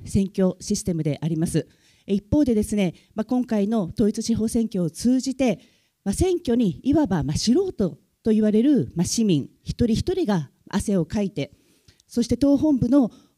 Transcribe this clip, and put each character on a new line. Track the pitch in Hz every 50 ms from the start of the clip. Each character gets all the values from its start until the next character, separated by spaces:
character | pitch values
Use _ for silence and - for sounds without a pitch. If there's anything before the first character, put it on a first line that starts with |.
| -
選 | - - 208 196
挙 | 180 - 196 190 185 - -
シ | - - 208
ス | - -
テ | 190 170
ム | 160 147
で | 156 139 -
あ | 151
り | 160 165
ま | 156 160 147
す。 | 156 156 - _ _ _ _ _ _ _ _ -
一 | 202 190 - -
方 | - 302 294
で | 254 226
で | 208 202
す | - 214
ね、 | 208 190 165 - - _ _ -
ま | 214 214
あ、 |
今 | - 254 254 240
回 | - 226 208 196
の | 208 233 226 175 170 -
統 | - 214 208
一 | 208 233 220
地 | - 226
方 | - 214
選 | 233 - 233 226
挙 | 220 - 185
を | 175 156
通 | - - - 240 254 262
じ | - 269 254
て、 | - 262 233 170 - - _ _ _ _ _ _ _ -
ま | 190
あ、 | 196
選 | - 349 381 349
挙 | - - 254 233
に | 254 233 180 135 - -
い | 254 285
わ | 330 294 180
ば、 | 190 156 131
ま | 143 151
あ、 |
素 | - - 220
人 | 254 349 403 370 - - 202 160 - - _ _ _ _ -
と | 226
言 | 220 214 214
わ | 214 202
れ | 214 233
る、 | 302 294 220 131 98 -
ま | 170 180
あ、 |
市 | - - 233 220
民 | 202 165 139 107 - _ _ _
一 | - - - -
人 | 208 226
一 | - - 349 370
人 | 370 330
が | 208 202 165 139 - _ _ _ -
汗 | - - - 220 196 180
を | 156
か | - - 214
い | 202 185 -
て、 | - 135 - - _ _ _ _ _ _ _ _ _ _
そ | _ - 240 240
し | -
て | 247
党 | 240 285 277 285
本 | 240 285 311 285 233
部 | - 226
の | 269 285 240 - - - _ _ _